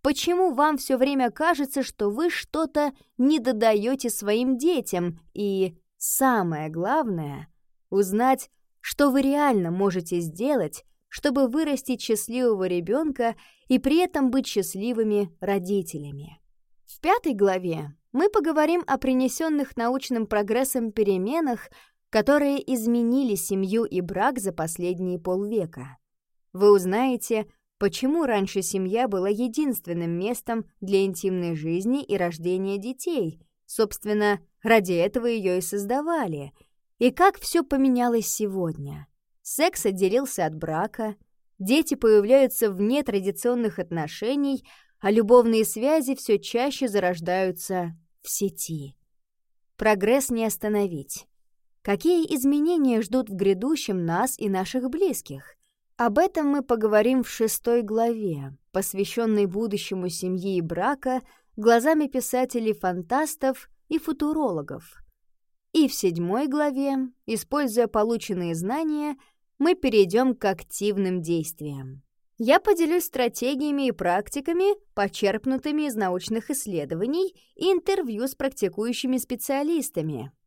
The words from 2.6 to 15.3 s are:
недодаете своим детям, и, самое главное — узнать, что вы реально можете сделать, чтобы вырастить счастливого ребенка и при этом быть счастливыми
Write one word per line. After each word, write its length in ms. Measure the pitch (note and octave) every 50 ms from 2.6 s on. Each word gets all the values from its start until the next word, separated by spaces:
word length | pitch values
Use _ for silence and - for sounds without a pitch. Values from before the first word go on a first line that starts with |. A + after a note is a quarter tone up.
| D#4+ D4+ - D4+ D4 C#4+ C#4 _ _ _ _
недодаете 920 | - B3 C#4 D#4 D4+ A3+ C4 A#3+ G#3 A3+ A3+ G#3+ G#3 G3+ A#3+ C#4 C4+ - A#3+
своим 480 | - - G#3 G3+ G#3+ A3+ B3+ C4 C4 A#3
детям, 640 | C#4 E4+ F4+ C4+ - - - F3+ F3 F3 E3+ - _ - -
и, 440 | - G#3 G3+ G3 F#3+ F#3 F3+ E3 _ _ _ _
самое 720 | - - - - - C4+ C4+ A#3+ A3 F#3 E3+ D#3+ D3+ D#3 D#3
главное — 800 | D#3 E3 F3 G#3 C4+ D#4+ D4 A3+ F#3+ E3 D#3 C#3+ C#3+ - D#3 - _ _ _ _ _ _ _ -
узнать, 640 | F#3 G3 G3+ F#3 G3 A3 B3 C4 C4+ C4 - - _ _ _ _ _ _
что 300 | - - - - C#4+ C#4+
вы 120 | B3+ C#4 C4+
реально 480 | C4+ C#4 D4 D4 C#4+ A#3+ G3+ F3 E3
можете 500 | F3 F#3 G3 G3+ F3 F#3 E3+ E3+ F3+ F3
сделать, 640 | E3+ D#3+ D3+ F3 A3+ C#4+ D4 A#3+ E3+ C#3+ - - - _ _ _ _ _
чтобы 380 | - - - D4 B3 C#4 C4+ A#3
вырастить 540 | A#3 D#4 D#4+ D4 C#4 C4 - - B3+ - -
счастливого 640 | - A3 G#3+ - - A3+ B3+ B3+ A#3+ A3 F#3+ F#3
ребенка 680 | F3+ F3+ F3 E3+ E3+ A3 C#4+ E4 D#4 C4 - A#3 A#3 A3+ - - - _ _ _ -
и 100 | B3+ A#3+
при 200 | - C4+ D4+ E4+
этом 320 | F4+ F4 F4+ D4+ C4+ B3+
быть 160 | A3+ C4+ -
счастливыми 840 | - - G#3 F#3 - - F#3 G3+ A#3+ B3 A3 A3 G#3+ G#3 G3+ G3+ E3+